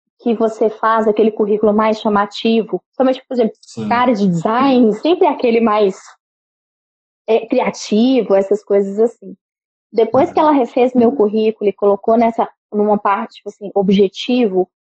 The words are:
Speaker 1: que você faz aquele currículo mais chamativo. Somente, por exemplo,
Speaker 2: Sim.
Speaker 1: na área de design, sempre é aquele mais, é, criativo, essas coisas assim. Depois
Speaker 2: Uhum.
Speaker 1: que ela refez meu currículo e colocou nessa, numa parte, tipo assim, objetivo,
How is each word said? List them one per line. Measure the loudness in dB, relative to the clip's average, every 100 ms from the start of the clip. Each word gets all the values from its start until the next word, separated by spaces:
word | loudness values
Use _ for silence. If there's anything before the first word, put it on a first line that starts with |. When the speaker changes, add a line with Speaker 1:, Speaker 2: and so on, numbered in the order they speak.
| _ _
Speaker 1:
que | -4 0
você | -2 -2 -4
faz | -2 -2 0 0
aquele | 0 0
currículo | 0 -2 0 0
mais | 2 0 -2
chamativo. | -2 -2 -2 -4 -2 0 -2 -8 -8 -2
Somente, | -2 -2 -4
por |
exemplo, | -2 -2 -4
Speaker 2:
Sim. | -16 -10 -4
Speaker 1:
na | 0
área | 0
de | 0 0
design, | 0 -2 0 2 4 2 2
sempre | 0 2 0
é |
aquele | 0 0 2
mais, | 2 2 0 -2 -12 -20 _ _ _ _ _ _ _ _ _ _ -2
é, | -2 0
criativo, | -2 -2 -6 -2 0 2 0 2 0
essas | 0 -2
coisas | 0 -2 0 -2
assim. | -2 -4 -20 -20 _ _ _ _ _
Depois | -2 0 0 0
Speaker 2:
Uhum. |
Speaker 1:
que | 0
ela | 2
refez | 2 0 0 0
meu | 2 2
currículo | 2 0 0 -2 -2 -4
e |
colocou | -2 0 0 0 2
nessa, | 2 0 -6 _ _
numa | -4 0 0
parte, | 0 -4 -6 -14
tipo | -18
assim, | -16 -6
objetivo, | -2 2 2 2 -2 -4 0 0 0 -2 _ _